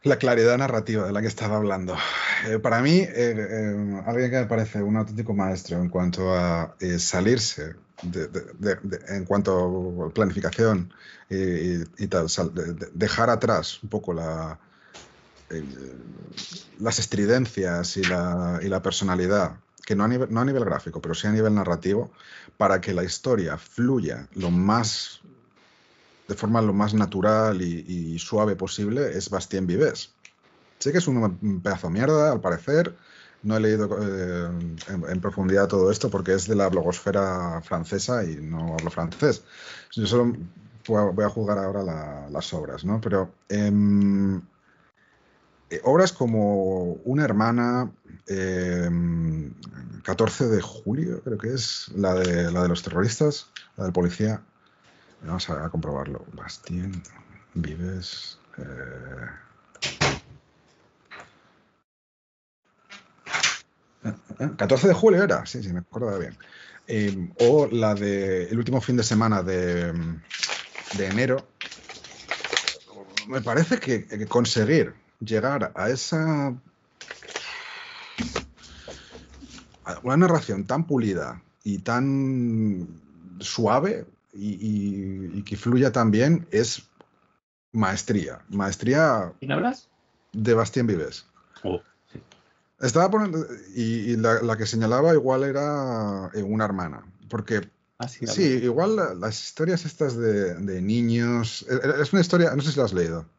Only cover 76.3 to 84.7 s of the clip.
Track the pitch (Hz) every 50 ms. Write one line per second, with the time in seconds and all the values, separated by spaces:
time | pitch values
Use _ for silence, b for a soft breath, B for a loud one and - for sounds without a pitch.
76.3 | 156 147 143 139 123 127 _ - _ _ _ _ _ _ - - - - - -
77.3 | - - - - - - - - - - - - - - - - - - - -
78.3 | - - - - - B B B B B B B B B B B B B B B
79.3 | - - - - - - - - - _ - 92 90 - - 123 131 156 185 180
80.3 | 170 151 - - 107 95 101 - 123 151 165 160 147 127 113 104 95 85 73 64
81.3 | 58 87 _ _ _ _ _ 104 101 95 98 - 117 123 131 139 135 139 135 131
82.3 | 131 127 120 120 113 113 110 107 101 90 85 80 82 - - - - 82 82 92
83.3 | 90 92 98 - - - 117 101 110 131 147 196 - - - - _ _ _ _
84.3 | - 101 101 104 101 90 104 110